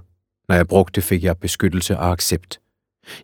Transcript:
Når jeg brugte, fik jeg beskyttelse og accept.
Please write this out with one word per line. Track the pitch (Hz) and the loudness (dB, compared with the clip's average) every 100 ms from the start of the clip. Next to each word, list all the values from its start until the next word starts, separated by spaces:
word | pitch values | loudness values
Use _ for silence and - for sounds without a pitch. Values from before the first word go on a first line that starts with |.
| - _ _ _ - | -10 _ _ _ 0
Når | 90 | 2
jeg | 82 | 4
brugte, | 95 92 - | 4 4 0
fik | - 92 | -2 0
jeg | 90 87 | 0 -2
beskyttelse | 90 - 98 87 - 92 | -6 -2 -2 0 -2 -2
og | 87 | 0
accept. | 90 - 90 - - _ _ _ _ - - | -2 -2 -4 -6 -20 _ _ _ _ -20 -10